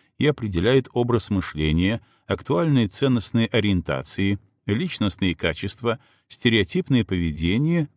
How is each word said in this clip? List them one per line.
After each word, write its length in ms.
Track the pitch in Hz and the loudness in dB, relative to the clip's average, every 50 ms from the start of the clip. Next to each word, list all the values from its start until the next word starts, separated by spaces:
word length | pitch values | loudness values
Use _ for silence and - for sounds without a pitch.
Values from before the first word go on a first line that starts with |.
| _ _ _ - | _ _ _ -2
и 100 | 123 147 | 0 0
определяют 600 | 143 - 120 104 90 82 87 113 131 135 127 - - | 0 0 -2 -4 -2 0 2 4 4 2 2 0 -2
образ 360 | 120 123 120 123 113 - - | -2 0 2 2 0 0 0
мышления, 680 | 107 95 85 - - 76 78 78 78 82 90 95 113 120 - _ _ _ _ - | -2 -2 -2 -4 -4 -2 0 2 2 2 2 2 0 -2 -6 _ _ _ _ -6
актуальные 600 | 98 - - - 151 170 175 160 143 131 117 101 | -6 -4 -2 -2 0 0 2 2 2 2 2 0
ценностные 600 | - - 139 135 127 117 - - - 113 117 110 | -2 -2 0 0 0 0 -2 -2 0 0 0 2
ориентации, 920 | - 120 101 104 98 90 80 - 71 65 65 - - - 98 98 101 98 _ _ _ _ - - | 0 0 2 2 0 0 0 -2 -4 -6 -6 -8 -4 -2 0 0 0 -2 _ _ _ _ -4 -4
личностные 680 | 104 117 180 175 - - 110 101 - - 101 92 82 | -2 -2 -2 -4 -4 -2 -4 -4 -2 -2 -2 -2 -2
качества, 640 | - - 85 76 - - 98 - - 120 117 113 - _ _ _ _ _ - | 0 -2 -4 -4 -2 -6 -10 -8 -6 -4 -4 -4 -4 _ _ _ _ _ -20
стереотипное 760 | - - - 123 113 110 95 - - 185 175 - 139 123 101 | -8 -2 0 2 4 4 2 2 0 -4 -2 0 0 0 0
поведение, 880 | - 95 90 87 82 76 78 80 85 95 117 147 160 170 170 151 147 _ | 0 -2 -2 -2 -2 -2 -2 0 0 0 2 0 0 0 0 -2 -4 _